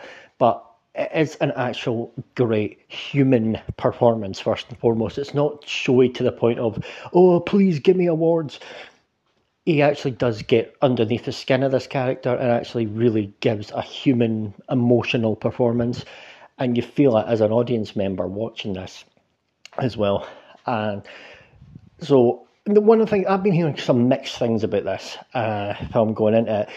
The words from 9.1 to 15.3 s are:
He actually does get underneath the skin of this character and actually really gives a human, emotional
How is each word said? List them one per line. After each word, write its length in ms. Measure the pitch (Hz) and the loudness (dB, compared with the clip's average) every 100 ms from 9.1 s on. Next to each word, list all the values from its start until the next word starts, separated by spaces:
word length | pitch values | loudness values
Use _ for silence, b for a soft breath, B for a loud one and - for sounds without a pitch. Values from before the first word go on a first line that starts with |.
| _ _ _ _ _ | _ _ _ _ _
He 160 | - 147 | 0 2
actually 300 | 147 143 143 | 2 0 -4
does 320 | 117 123 104 | -2 -2 -2
get 320 | - 117 - - | 2 2 2 0
underneath 420 | 139 120 107 113 | 0 2 0 -2
the 80 | - | -4
skin 300 | - - 131 | -8 -2 0
of 100 | 135 | 2
this 140 | 131 - | -2 -2
character 480 | 139 127 131 131 | -4 -4 -4 -2
and 160 | 123 127 | -2 0
actually 340 | 120 123 120 | 0 -2 -4
really 480 | 110 110 120 110 101 - | -4 0 2 2 -2 -4
gives 300 | 127 104 104 | -2 -2 -4
a 100 | 123 | -10
human, 720 | - - 143 123 117 110 107 - - | -10 -4 0 2 2 -2 -6 -12 -4
emotional 640 | 131 120 120 - 127 113 | 0 2 2 2 0 0